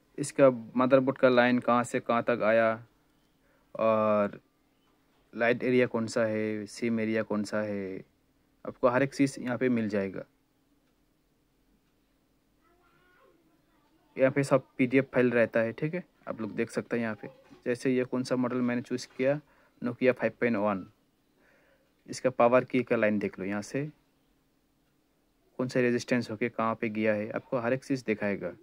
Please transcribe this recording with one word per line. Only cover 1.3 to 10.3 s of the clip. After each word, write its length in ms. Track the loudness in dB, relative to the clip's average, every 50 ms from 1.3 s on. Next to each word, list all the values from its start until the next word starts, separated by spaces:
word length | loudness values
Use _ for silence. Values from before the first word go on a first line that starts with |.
| 6 6 4 4 4 2
कहाँ 240 | 2 2 2 0 0
से 160 | -2 -4 -4
कहाँ 240 | -2 0 0 0 0
तक 200 | 0 -2 0 2
आया 260 | 2 4 4 4 2 0 -2 -6 -14 _ _ _ _ _ _ _ _ _ _ _ _ _ _ _ _ -6
और 640 | -2 2 2 2 4 2 2 2 2 2 0 -4 -8 -18 _ _ _ _ _ _ _ _ _ _ _ _ _ _ _ _ _ -6
लाइट 300 | -2 0 0 0 0 0
एरिया 220 | 2 2 2 2 2
कौन 200 | 0 -4 -4 -4
सा 180 | -2 -2 -2
है, 400 | 0 -2 -2 -2 -2 -4 -6 -8 -10
सिम 320 | -10 -6 -4 -2 -2 -2
एरिया 240 | -2 -2 -2 -2 -2
कौन 200 | -2 -2 -4 -4
सा 180 | -4 -4 -4
है, 380 | -4 -4 -6 -6 -6 -8 -10 -12 -14 -18 _ _ _ _ _ _ _ _ _ _ -16
आपको 240 | -14 -4 0 2 2
हर 140 | 4 4 2
एक 100 | 0 2
चीज़ 240 | 0 0 0 0 -4
यहाँ 180 | -6 -6 -4 -2
पे 120 | 0 0
मिल 200 | 0 0 0 -2
जाएगा। 340 | -2 -2 -2 -4 -6 -10 -14 -14